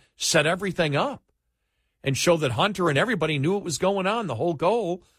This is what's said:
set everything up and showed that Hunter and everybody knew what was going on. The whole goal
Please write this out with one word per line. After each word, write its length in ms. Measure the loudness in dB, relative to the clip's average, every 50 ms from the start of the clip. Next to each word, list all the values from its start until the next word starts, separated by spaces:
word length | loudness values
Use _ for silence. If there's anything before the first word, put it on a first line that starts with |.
| _ _ _ -6
set 280 | -4 2 2 4 4
everything 500 | 4 0 0 -2 -6 -2 0 0 0 2
up 280 | 0 0 -2 -4 -8 _ _ _ _ _ _ _ _ _ _ _ _ _ _ _ _ -4
and 140 | -4 -2 0
showed 200 | 2 2 2 2
that 140 | 2 -2
Hunter 380 | 0 2 0 0 0 0 0 0
and 80 | 2 2
everybody 420 | 2 2 0 -2 0 -2 0 0
knew 140 | 0 0 0
what 100 | -2 -4
was 140 | -6 -6 -2
going 280 | 0 0 0 0 0 -2
on. 200 | -2 -2 -2 -4
The 80 | -4
whole 180 | -2 -2 -2 -2
goal 500 | 0 0 2 2 2 0 -2 -4 -6 -8 _ _